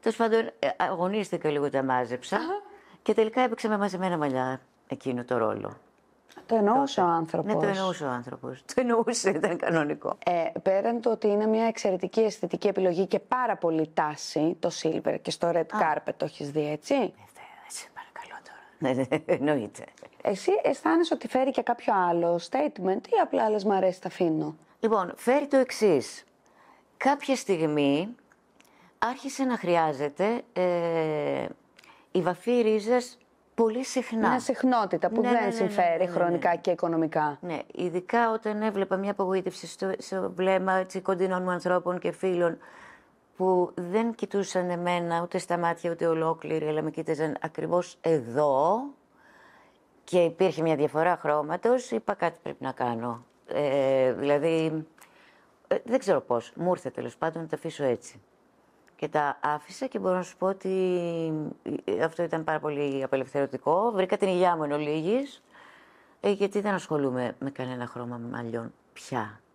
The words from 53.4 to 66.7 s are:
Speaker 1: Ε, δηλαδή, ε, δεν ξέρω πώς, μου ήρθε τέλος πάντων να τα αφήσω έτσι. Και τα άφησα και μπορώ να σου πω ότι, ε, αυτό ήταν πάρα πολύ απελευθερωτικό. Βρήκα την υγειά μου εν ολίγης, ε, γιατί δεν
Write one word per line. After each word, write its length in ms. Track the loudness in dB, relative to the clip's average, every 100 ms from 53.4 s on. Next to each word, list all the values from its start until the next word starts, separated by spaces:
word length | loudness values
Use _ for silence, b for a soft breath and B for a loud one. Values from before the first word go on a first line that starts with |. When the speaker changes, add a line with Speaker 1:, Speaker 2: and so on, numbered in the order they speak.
| -6
Speaker 1:
Ε, 640 | -2 0 2 4 4 4
δηλαδή, 760 | 2 2 2 4 2 0 -2 -8 _ b b b b b b _
ε, 80 | -4
δεν 140 | 0 -2
ξέρω 220 | 2 0
πώς, 320 | 2 -2 -2 -4
μου 140 | -2
ήρθε 200 | -2 -4
τέλος 260 | -8 -10 -4
πάντων 260 | -6 -4
να 60 | -8
τα 80 | -8
αφήσω 280 | -8 -2
έτσι. 360 | 0 0 -4 -20 _ _ _ _ _ _ _ _
Και 120 | -4
τα 300 | 0 -2 -2
άφησα 460 | -2 -4 -6 -10 -6
και 120 | -2
μπορώ 160 | 0
να 80 | 0
σου 140 | -2 -4
πω 100 | -2
ότι, 220 | -2 -2 0 0 0 -2 -4 -4 -4 -6 -8 -8 -6
ε, 180 | -4 0
αυτό 180 | 0 0
ήταν 220 | -4 -2
πάρα 140 | -2 -2
πολύ 440 | -2 -2 -2 -2
απελευθερωτικό. 880 | -2 -2 -2 -2 -2 -2 0 2 2
Βρήκα 220 | 0 0 2
την 120 | 2
υγειά 280 | 4 2 2
μου 60 |
εν 80 | 0
ολίγης, 720 | -2 -2 -2 0 0 -2 -12 _ B B B B B B B
ε, 100 | -2
γιατί 300 | 0 0 0
δεν 140 | 0